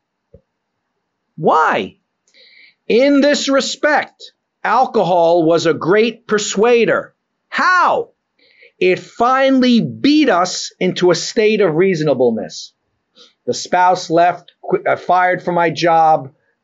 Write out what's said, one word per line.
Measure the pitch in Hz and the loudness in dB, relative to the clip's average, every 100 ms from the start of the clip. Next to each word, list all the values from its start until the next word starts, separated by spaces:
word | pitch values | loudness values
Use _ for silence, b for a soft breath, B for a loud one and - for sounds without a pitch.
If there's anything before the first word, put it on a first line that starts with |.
| _ _ _ - _ _ _ _ _ _ _ _ _ - | _ _ _ -20 _ _ _ _ _ _ _ _ _ -6
Why? | 175 427 427 165 98 - _ _ _ b b b b b - | -2 0 0 -2 -6 -12 _ _ _ b b b b b -2
In | 214 277 285 | 2 4 4
this | 285 254 269 | 2 0 -2
respect, | 269 - - 302 269 - _ - _ _ _ | -2 -2 -4 -2 -2 -4 _ -20 _ _ _
alcohol | 185 220 254 233 170 180 165 175 160 | -2 0 0 0 0 2 2 2 2
was | 170 160 | 2 0
a | |
great | 143 143 208 233 226 - | -2 0 0 0 -4 -4
persuader. | 208 208 - 226 240 208 117 - _ _ _ _ | -4 -4 -2 2 2 2 -2 -6 _ _ _ _
How? | - 320 359 311 - - _ _ _ b b b - | -4 0 0 0 -2 -6 _ _ _ b b b -4
It | 180 180 | -2 -2
finally | - - 233 262 269 269 247 240 | -4 -4 0 2 2 2 2 2
beat | 156 113 269 302 269 | 0 -2 0 2 2
us | 175 180 - - - | 2 0 -4 -12 -6
into | 185 165 180 | -4 0 0
a | 170 | 0
state | - - 214 220 | -2 -2 0 2
of | 196 151 | 0 0
reasonableness. | 190 165 151 123 123 110 85 - - _ _ _ _ b b _ - | 0 0 -2 0 0 -2 -8 -14 -20 _ _ _ _ b b _ -8
The | |
spouse | 120 - 175 180 180 - | -8 -4 0 2 0 0
left, | 165 175 170 _ _ | 0 2 -2 _ _
qu-, | - 180 - | -6 -4 -2
uh, | 135 | -4
fired | - 180 180 180 | 0 0 0 -2
from | - 170 | -4 -2
my | 175 | -2
job. | 165 170 165 160 156 135 _ _ _ | -2 0 2 4 2 -2 _ _ _